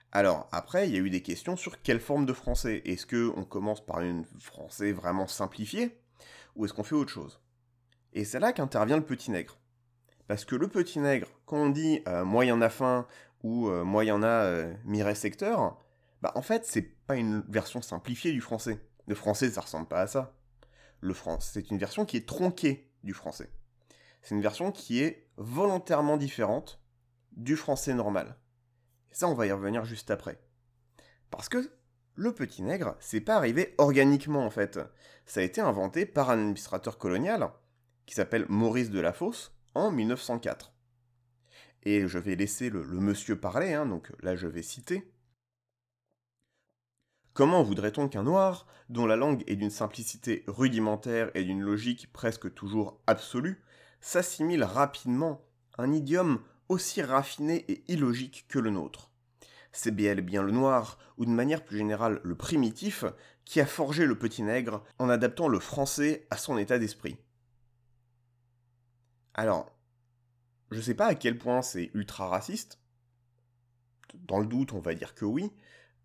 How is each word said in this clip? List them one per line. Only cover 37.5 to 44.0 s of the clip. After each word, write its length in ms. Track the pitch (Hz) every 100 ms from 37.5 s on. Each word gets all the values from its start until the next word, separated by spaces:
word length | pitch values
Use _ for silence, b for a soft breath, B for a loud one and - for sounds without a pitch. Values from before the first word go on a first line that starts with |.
| - _ _ _ _ -
qui 80 |
s'appelle 320 | - 92 113 -
Maurice 400 | 104 113 120 117
Delafosse, 680 | 95 82 - 190 240 - - _
en 160 | 139 208
mille 180 | 143 110
neuf 140 | 127
cent 160 | - 120
quatre. 340 | - - - _ _ _ _ _ _ _ b b b b
Et 260 | 104 104 92
je 100 | 90
vais 180 | 95 90
laisser 340 | 98 - 123
le, 120 | 101
le 160 | 69 90
monsieur 400 | 101 101 - 98
parler, 360 | 95 107 185
hein, 100 | 151
donc 260 | 143 87